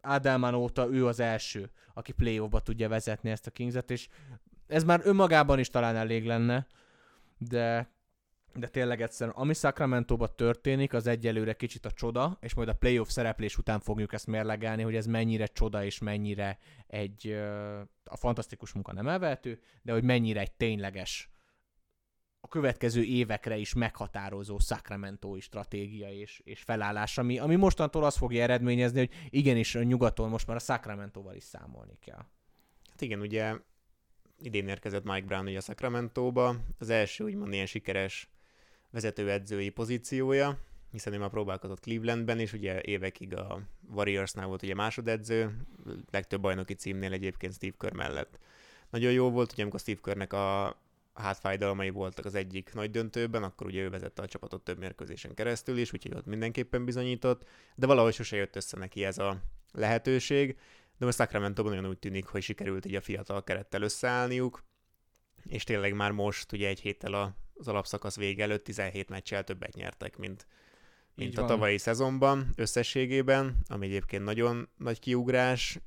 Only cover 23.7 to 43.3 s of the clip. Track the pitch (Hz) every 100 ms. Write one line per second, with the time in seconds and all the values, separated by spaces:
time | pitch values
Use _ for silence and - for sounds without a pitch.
23.7 | 123 113 - 104 101 98 98 98 101 -
24.7 | - - 98 98 101 98 95 - 107 101
25.7 | 104 101 107 101 98 104 - - 107 -
26.7 | 113 104 104 107 - 123 123 147 175 196
27.7 | - 151 160 147 - 123 117 120 123 123
28.7 | 120 123 127 127 - 151 139 139 117 110
29.7 | 117 120 123 120 - 110 113 - 117 -
30.7 | 120 110 101 101 98 98 92 - - -
31.7 | 57 52 - - - - _ _ _ _
32.7 | _ - - 127 101 104 110 110 110 -
33.7 | _ _ _ _ _ _ _ 143 104 98
34.7 | 98 107 98 101 98 98 95 95 95 -
35.7 | 101 127 120 117 - 123 127 123 120 -
36.7 | - 113 113 101 - 214 202 101 98 95
37.7 | 110 - 95 95 - - - _ _ _
38.7 | _ _ 117 107 101 101 101 98 101 98
39.7 | - 113 123 - 131 131 139 139 139 -
40.7 | - - 113 - 104 101 110 98 95 95
41.7 | 95 - 113 117 117 113 113 107 107 98
42.7 | 92 - 98 95 - 95